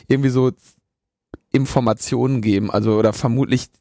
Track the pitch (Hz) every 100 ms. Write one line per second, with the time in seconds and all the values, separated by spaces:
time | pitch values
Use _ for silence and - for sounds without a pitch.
0 | - 135 139 127 127 - - _ _ _
1 | _ _ _ - _ 135 135 - 117 107
2 | - 123 131 131 107 98 101 104 110 107
3 | 110 104 131 117 139 123 - _